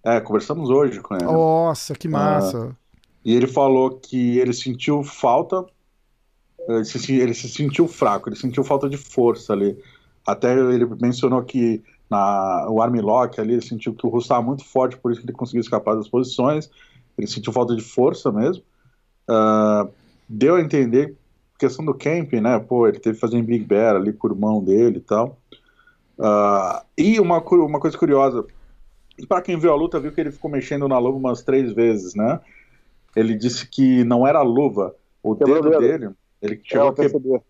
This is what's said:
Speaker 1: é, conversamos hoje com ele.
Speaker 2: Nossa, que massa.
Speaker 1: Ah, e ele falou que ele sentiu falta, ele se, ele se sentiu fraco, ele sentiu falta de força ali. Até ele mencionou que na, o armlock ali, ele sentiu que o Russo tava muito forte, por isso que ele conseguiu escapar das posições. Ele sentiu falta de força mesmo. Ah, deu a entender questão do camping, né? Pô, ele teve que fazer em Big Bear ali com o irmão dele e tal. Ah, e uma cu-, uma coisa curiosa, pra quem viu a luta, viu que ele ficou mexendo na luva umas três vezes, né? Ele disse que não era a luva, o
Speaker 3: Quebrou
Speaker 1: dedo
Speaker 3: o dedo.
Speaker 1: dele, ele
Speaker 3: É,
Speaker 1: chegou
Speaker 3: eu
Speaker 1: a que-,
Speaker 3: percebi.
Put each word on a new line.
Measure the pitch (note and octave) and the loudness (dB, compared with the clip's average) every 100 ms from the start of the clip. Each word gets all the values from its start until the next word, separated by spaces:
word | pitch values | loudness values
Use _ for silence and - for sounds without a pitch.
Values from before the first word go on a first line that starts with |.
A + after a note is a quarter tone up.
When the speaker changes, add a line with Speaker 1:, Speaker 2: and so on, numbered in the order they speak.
Speaker 1:
é, | A2+ A2+ | 0 -2
conversamos | G#2+ G#2 - D#3 D#3 | 0 -4 -2 -6 0
hoje | C3+ C#3+ G2+ | 2 2 -2
com | - | -8
ele. | F#2+ | -6
Speaker 2:
Nossa, | F2 D#3+ D#3+ D#3+ E3 D3+ - | 0 2 2 2 0 -2 -8
que | C#3+ E3 | -10 -4
massa. | D3 D3 D3+ D3 A#2+ A#2+ | -2 0 0 -2 -4 -10
Speaker 1:
Ah, | B2+ _ _ _ _ | -14 _ _ _ _
e | A2+ | 0
ele | A#2+ C3 | 2 2
falou | C3 C#3 C3 C3 | 2 4 4 2
que | C3 - B2+ B2 B2 | -2 -8 -2 0 2
ele | B2 | 0
sentiu | B2 C3 B2 - D3 | -2 -8 -6 -2 -2
falta, | C#3+ - D3+ C3+ E3+ F#3 F#3 _ _ _ _ _ _ _ _ - - | -4 -2 2 2 0 -6 -6 _ _ _ _ _ _ _ _ -16 -4
ele | A2+ | -4
se, | A2 A#2+ B2 | -4 -8 -2
ele | C3 B2 | 0 0
se | A#2 A#2+ | -2 -10
sentiu | - C#3+ C#3+ E3+ | -6 -4 0 0
fraco, | - B2 G2 - | 2 0 0 -6
ele | G#2 | -8
sentiu | B2+ B2 | -6 -4
falta | C3+ C#3 C#3 | -2 -2 -2
de | C#3 | -8
força | - - A#2+ A2 - | -6 0 2 0 -4
ali. | G2+ G2+ G2 - _ _ _ - | -2 -2 -4 -18 _ _ _ -6
Até | G2+ B2 B2+ | -2 0 2
ele | B2+ B2+ A#2+ A2+ | 2 2 0 -2
mencionou | A#2+ B2 C3+ B2+ | -2 0 0 0
que | B2 C3+ A#2 A2 _ _ _ | -2 -2 0 -2 _ _ _
na, | G#2 G2 G2+ F#2+ E2+ E2 | 0 2 0 0 -2 0
o | A2 | 0
armlock | A#2 A#2+ G#2 A#2+ B2 B2 | 2 0 2 2 0 -2
ali, | A2 | -2
ele | A#2+ | -2
sentiu | A2+ A2+ - | -2 -8 -8
que | A2+ A#2+ | -4 -2
o | |
Russo | A#2 A#2 | -2 0
tava | B2 | 0
muito | A#2+ C#3 | 0 -6
forte, | - C3 B2+ B2+ | -4 -2 -2 -2
por | A#2+ | -6
isso | A#2 | -4
que | A#2+ | -8
ele | - | -10
conseguiu | A#2+ A#2+ | -4 -4
escapar | A2 A2 G#2 A2 | -2 -4 -2 -4
das | G#2 | -2
posições. | B2 B2+ - B2+ D3+ D#3 _ _ _ _ - | -2 -2 -2 0 -2 -6 _ _ _ _ -10
Ele | G#2 | -8
sentiu | - A2 | -6 -4
falta | B2 A#2+ A#2 | -2 0 -2
de | |
força | A2+ - C3+ F3+ C#3+ | -4 0 0 0 -4
mesmo. | G#2 C3 F#3 _ _ _ _ _ _ - | -2 -2 -4 _ _ _ _ _ _ -2
Ah, | A2+ A2 A2 G#2+ G#2 G2 _ _ _ _ | 2 2 2 2 0 -2 _ _ _ _
deu | G#2+ C3+ | 0 4
a | F3+ | 4
entender | D#3 D3 A#2+ B2 D3 - _ _ _ _ | 2 0 2 2 0 -6 _ _ _ _
questão | C#3 C3 | -2 -2
do | D#3 | -6
camping, | C3+ D3 E3+ D3 A#2 | -4 -2 -4 -2 -2
né? | A2+ A#2 | 0 -2
Pô, | A2+ B2 A2+ | -2 2 2
ele | G2+ | 2
teve | A2+ G#2+ | -4 -2
que | |
fazer | A2+ A#2+ | -2 -2
em | |
Big | A2+ A#2 | 0 -2
Bear | G#2 G2+ A2+ G2+ | 0 2 2 2
ali | G2 | 0
com | G#2 A2 | -2 -4
o | |
irmão | G2 G#2+ G#2+ | -2 -2 0
dele | F#2 G2+ A#2+ - | 2 2 2 0
e | |
tal. | - G#2+ B2+ - _ - _ _ _ _ _ - | -2 -2 -2 -8 _ -20 _ _ _ _ _ -4
Ah, | G#2+ G#2 G2+ G2+ F#2+ - - - | 0 2 2 2 0 -6 -8 0
e | F3+ A3 | 2 4
uma | F3 E3+ | 2 0
cu-, | - F3 | 4 2
uma | D3+ D3 | 2 -2
coisa | D3+ - | -4 0
curiosa, | E3 C#3 C3+ A#2+ - - - - - _ _ - - | 2 4 2 0 -8 -16 -20 -20 -20 _ _ -20 -4
pra | F3+ | -2
quem | F3+ E3+ | -2 0
viu | E3 | 2
a | D3 | 2
luta, | E3+ E3+ | 0 -4
viu | C#3+ | -4
que | D#3 | -4
ele | D3+ | -6
ficou | C#3+ D#3+ | -8 -6
mexendo | C#3+ - C#3+ C#3 | -6 -4 -4 0
na | B2+ | 0
luva | B2 C3+ | 0 -2
umas | C3 A#2+ | -4 -4
três | - C3+ B2 | 0 0 0
vezes, | A2 A#2 G#2+ F2+ | 2 2 2 -4
né? | G2+ A2+ D#3+ _ _ _ _ _ _ _ A2 | -4 -2 -2 _ _ _ _ _ _ _ -2
Ele | A2+ | 0
disse | G#2+ A#2+ A#2+ - | 0 -4 -6 -10
que | - C3 B2+ | 0 4 4
não | A#2+ A#2+ C3 | 4 4 4
era | D#3 | 4
a | |
luva, | C3 A#2+ C#3+ G2+ F#2 - _ _ | 2 2 0 -2 -6 -8 _ _
o | G#2+ | -4
Speaker 3:
Quebrou | A2 C3+ D3+ | 0 4 4
Speaker 1:
dedo | D3+ D#3+ | 4 4
Speaker 3:
o | |
dedo. | |
Speaker 1:
dele, | C3 D#3 G#2+ F#2+ _ _ | 2 0 -6 -14 _ _
ele | G#2 | -10
Speaker 3:
É, | G#2+ | -10
Speaker 1:
chegou | - C3 C#3 | -4 2 2
Speaker 3:
eu | |
Speaker 1:
a | |
que-, | C3+ | 2
Speaker 3:
percebi. | C#3+ C#3+ C3 B2+ | 0 0 -2 -4